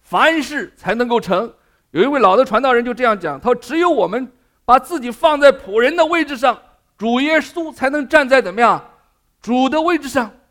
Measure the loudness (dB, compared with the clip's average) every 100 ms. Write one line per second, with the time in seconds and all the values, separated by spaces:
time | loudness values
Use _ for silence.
0 | _ 0 2 2 -4 -8 -10 _ -6 -4
1 | 0 -2 0 -4 -4 _ _ _ _ -2
2 | 0 4 4 4 2 2 0 0 0 -2
3 | -2 -2 -4 -6 -2 -2 -2 -2 0 2
4 | 0 -2 -8 _ _ _ 2 2 2 -8
5 | -8 -2 0 4 4 4 -2 0 0 2
6 | 0 0 -4 -2 -2 -2 _ _ _ _
7 | -4 -2 0 0 -2 -8 -10 -4 -4 -4
8 | 0 0 2 0 0 0 0 0 -4 _
9 | _ _ _ _ -4 0 0 0 0 -2
10 | -2 -6 -6 -10 _